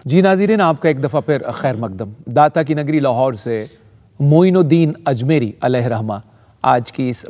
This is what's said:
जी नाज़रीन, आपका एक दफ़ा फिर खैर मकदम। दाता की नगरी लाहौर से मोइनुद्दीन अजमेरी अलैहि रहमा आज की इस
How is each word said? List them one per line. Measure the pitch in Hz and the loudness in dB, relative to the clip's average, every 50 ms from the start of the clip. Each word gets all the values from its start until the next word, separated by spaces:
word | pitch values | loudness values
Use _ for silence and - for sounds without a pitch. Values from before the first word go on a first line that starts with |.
| - - | -6 0
जी | 139 180 | 2 4
नाज़रीन, | 185 190 190 190 202 208 220 208 | 4 4 4 2 2 2 2 2
आपका | 190 165 160 - - 165 | 2 2 0 0 0 0
एक | 151 135 | 0 0
दफ़ा | 139 139 - 151 | -2 -2 -2 -4
फिर | - - 151 131 | -2 -2 -2 -2
खैर | - - 113 - - 135 123 110 | -4 -6 -8 -4 -4 -4 -4 -4
मकदम। | 117 110 98 92 110 101 107 - - - | -6 -8 -8 -10 -12 -12 -14 -16 -14 -4
दाता | 120 143 147 151 - 170 160 | 2 2 2 4 2 0 -2
की | 135 160 | 0 -2
नगरी | 151 147 143 156 151 | -4 -2 -2 -2 0
लाहौर | 139 135 120 120 131 135 123 | 0 0 0 0 0 -2 -2
से | 104 - 120 117 110 107 - - _ _ - _ _ _ _ _ - | -6 -6 -6 -6 -6 -6 -10 -16 _ _ -20 _ _ _ _ _ -2
मोइनुद्दीन | 143 143 151 160 180 190 180 185 170 143 160 170 165 151 147 - - 143 | 0 4 4 6 4 4 4 4 4 4 4 2 2 2 -2 -4 -4 -4
अजमेरी | 139 110 123 135 160 151 123 104 - - | -4 -2 -2 0 0 0 0 -2 -6 -4
अलैहि | - 127 127 123 117 120 | -4 -2 -2 0 -2 -2
रहमा | 113 107 110 107 104 101 - _ _ _ _ _ _ _ - | -4 -4 -4 -6 -8 -8 -12 _ _ _ _ _ _ _ 0
आज | 131 131 123 120 - | 0 2 0 0 -4
की | - - 131 127 | -8 -6 -6 -6
इस | 120 - - - | -6 -8 -10 -4